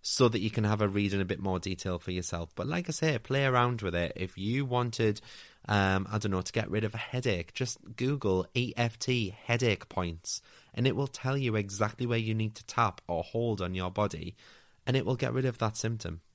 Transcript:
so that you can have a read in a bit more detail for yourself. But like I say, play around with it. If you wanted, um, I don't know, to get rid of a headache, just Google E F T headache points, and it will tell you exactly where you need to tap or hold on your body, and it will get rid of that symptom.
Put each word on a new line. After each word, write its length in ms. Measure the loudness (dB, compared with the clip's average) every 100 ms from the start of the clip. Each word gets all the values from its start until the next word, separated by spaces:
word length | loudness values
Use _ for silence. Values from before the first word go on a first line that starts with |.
so 260 | -2 6 6
that 120 | 6
you 100 | 0
can 140 | 2
have 180 | 2 4
a 60 | 2
read 240 | 4 2
in 80 | 2
a 40 |
bit 160 | 0 0
more 180 | 0 0
detail 400 | -2 -4 -4 -4
for 140 | -4
yourself. 380 | -4 -4 -6 -6
But 140 | -6 -4
like 200 | -2 -4
I 40 |
say, 260 | -2 0 0
play 260 | -2 0
around 380 | 2 4 2 2
with 120 | 0
it. 180 | 0 -2
If 240 | -2 -6 -4
you 260 | -2 0
wanted, 560 | 0 0 0 2 2 2 -6 -20 -20 -16 0
um, 400 | 4 4 2 0
I 60 | -2
don't 120 | 0
know, 120 | -2
to 100 | -2
get 180 | -4 -2
rid 140 | -2
of 100 | -2
a 40 | -4
headache, 560 | -6 -2 0 0 -4
just 420 | -6 -6 -6 -12 -4
Google 500 | -2 0 2 2 2
E 180 | -2 -2 0
F 220 | -2 0
T 360 | 0 0 0 -6 -2
headache 420 | 2 2 2 -2
points, 540 | -4 -4 -4 -8 -10 -10 -20 -12
and 120 | 0 0
it 80 |
will 140 | 2 -2
tell 280 | -2 -2 0
you 200 | 0 0
exactly 500 | -2 0 -2 0 -2
where 120 | 0
you 160 | 0
need 200 | 0 -2 -4
to 100 | -6
tap 340 | 0 0 0 -6
or 160 | -4
hold 360 | -2 -2 0 0
on 140 | -2
your 160 | -2 -2
body, 460 | 2 0 0 -10 -12 -20 -20 -20 _ 0
and 100 | 0
it 100 | 2
will 100 | 0
get 160 | 0
rid 140 | 0 0
of 120 | 0
that 180 | -2 0
symptom. 440 | -4 -2 -6 -8 _